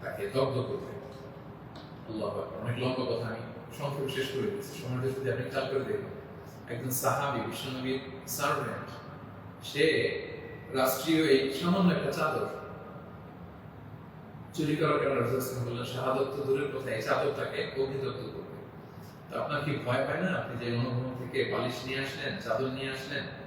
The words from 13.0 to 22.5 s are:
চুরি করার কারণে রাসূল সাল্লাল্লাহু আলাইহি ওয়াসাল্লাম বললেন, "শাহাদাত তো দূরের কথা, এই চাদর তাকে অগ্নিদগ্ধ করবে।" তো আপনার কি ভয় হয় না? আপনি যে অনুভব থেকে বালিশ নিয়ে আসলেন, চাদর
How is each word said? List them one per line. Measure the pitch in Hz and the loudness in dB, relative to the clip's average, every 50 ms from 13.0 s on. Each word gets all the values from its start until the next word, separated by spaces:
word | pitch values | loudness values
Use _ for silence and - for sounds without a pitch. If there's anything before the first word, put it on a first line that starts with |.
| - - - - - - - - - - - - - - - - - - - - - - - - - - - - - - - | -12 -12 -14 -14 -14 -14 -14 -14 -14 -14 -14 -14 -14 -14 -14 -14 -14 -14 -14 -12 -14 -14 -14 -14 -14 -14 -14 -14 -14 -10 -4
চুরি | - 151 143 151 | -2 2 2 4
করার | 147 156 147 - - | 4 4 4 4 4
কারণে | - 139 127 123 | 4 4 4 4
রাসূল | 120 117 127 127 | 4 4 2 2
সাল্লাল্লাহু | 127 - - - - 120 | 0 0 -2 -2 -2 -2
আলাইহি | 120 120 120 123 - 127 | -2 -2 -2 -4 -2 -2
ওয়াসাল্লাম | 135 131 127 | 0 2 4
বললেন, | 135 135 135 | 4 2 2
"শাহাদাত | - 139 | 0 -2
তো | 139 | 2
দূরের | 135 135 135 143 139 | 4 4 4 4 0
কথা, | - 127 123 127 | -2 -2 -2 -2
এই | - - | -2 -2
চাদর | - - - - - - - - | 2 2 4 4 4 2 2 0
তাকে | - - - - - - - 135 | -2 -2 -2 -2 -2 -2 0 0
অগ্নিদগ্ধ | 135 135 135 135 135 120 - - | 0 0 0 -2 -2 -2 -4 -4
করবে।" | - - - - - - - - - - - - - - - - - - - - - - | -6 -6 -8 -8 -10 -10 -10 -12 -12 -12 -14 -14 -14 -14 -14 -14 -14 -14 -14 -14 -14 -6
তো | - 120 | -2 -2
আপনার | - 143 147 143 143 | 0 0 0 0 2
কি | 151 135 110 104 | 2 0 0 2
ভয় | 123 123 131 - | 2 2 2 2
হয় | - - 165 | 2 2 2
না? | 185 185 - - | 2 2 0 0
আপনি | - - 120 117 120 | -2 -2 -4 -4 -2
যে | 120 117 117 | 0 2 2
অনুভব | 123 123 120 123 127 127 - 123 | 2 2 2 0 0 0 -2 -4
থেকে | 123 117 - 131 117 - | -6 -2 0 2 2 2
বালিশ | - 120 117 - 127 117 120 | 2 0 0 0 0 -2 -2
নিয়ে | 131 135 135 | -2 -2 0
আসলেন, | 135 135 - - - - - - - | 0 -2 -2 -4 -4 -4 -4 -2 0
চাদর | 117 | 0